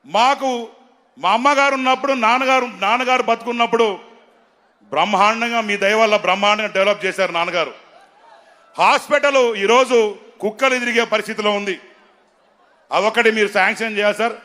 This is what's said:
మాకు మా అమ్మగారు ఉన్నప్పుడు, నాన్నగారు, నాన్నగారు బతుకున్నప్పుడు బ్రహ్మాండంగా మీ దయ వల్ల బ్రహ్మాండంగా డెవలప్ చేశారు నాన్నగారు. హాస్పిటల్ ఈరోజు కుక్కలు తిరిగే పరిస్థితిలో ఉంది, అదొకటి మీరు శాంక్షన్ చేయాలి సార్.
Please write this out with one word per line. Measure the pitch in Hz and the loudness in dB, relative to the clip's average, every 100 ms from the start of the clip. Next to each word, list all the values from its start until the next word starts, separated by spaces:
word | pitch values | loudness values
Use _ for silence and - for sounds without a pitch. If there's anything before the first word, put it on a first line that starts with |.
| - | -4
మాకు | 190 254 277 269 240 226 - _ _ _ - | 0 2 0 -4 -6 -10 -18 _ _ _ -4
మా | 170 | 0
అమ్మగారు | 220 269 277 277 | 2 2 2 2
ఉన్నప్పుడు, | 269 262 262 277 | 0 0 0 -2
నాన్నగారు, | 262 220 254 262 262 247 | 0 2 2 2 2 0
నాన్నగారు | 190 196 240 254 254 | -4 -2 0 0 0
బతుకున్నప్పుడు | 233 233 233 240 233 233 226 180 - - _ _ _ _ _ _ _ | 0 -2 -2 -2 0 2 0 -2 -14 -20 _ _ _ _ _ _ _
బ్రహ్మాండంగా | 143 185 196 208 226 233 233 | -2 0 2 2 2 -2 -2
మీ | 214 202 | -2 -2
దయ | 196 | 0
వల్ల | 220 226 208 | 2 2 2
బ్రహ్మాండంగా | 180 190 202 214 208 | 0 0 2 0 -2
డెవలప్ | 185 196 202 | 0 0 0
చేశారు | 185 180 180 | -4 -2 -2
నాన్నగారు. | 170 175 175 143 - - - _ _ - - _ _ _ - | -2 -2 -4 -4 -8 -20 -20 _ _ -20 -20 _ _ _ 0
హాస్పిటల్ | 190 269 - 285 285 269 240 208 | 2 2 0 0 2 2 0 0
ఈరోజు | 196 240 254 240 214 196 - _ | 2 2 4 2 0 -4 -20 _
కుక్కలు | 208 208 269 254 | -8 -2 -2 0
తిరిగే | 240 226 | 0 -2
పరిస్థితిలో | 233 214 208 220 208 | 0 -2 -4 -4 -2
ఉంది, | 202 202 160 - _ _ _ _ _ _ _ _ _ _ | -2 -4 -8 -12 _ _ _ _ _ _ _ _ _ _
అదొకటి | 147 214 240 226 | 0 0 2 2
మీరు | 220 202 | 2 0
శాంక్షన్ | 202 190 220 220 208 | 2 0 -2 -4 -2
చేయాలి | 208 196 | -2 0
సార్. | 226 226 | -4 -4